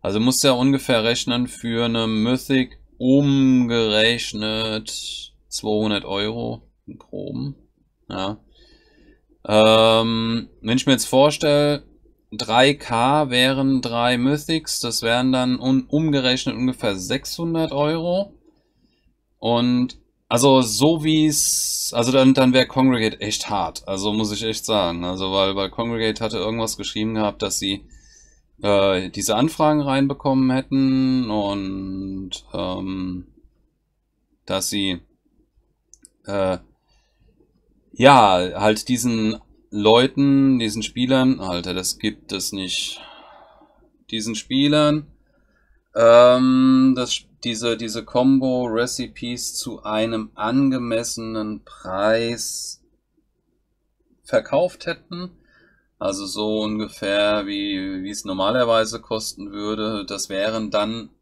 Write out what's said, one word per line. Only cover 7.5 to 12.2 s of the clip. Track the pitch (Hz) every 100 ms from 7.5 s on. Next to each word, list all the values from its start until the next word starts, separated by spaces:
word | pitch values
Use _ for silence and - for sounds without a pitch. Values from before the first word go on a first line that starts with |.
| - _ _ _ _ -
Ja. | 95 95 107 _ _ _ _ _ _ _ _ _ _ -
Ähm, | 107 110 110 110 113 113 113 113 117 - _
wenn | 110 127
ich |
mir | 143
jetzt | 127 -
vorstelle, | 131 147 147 151 147 147 143 - _ _ _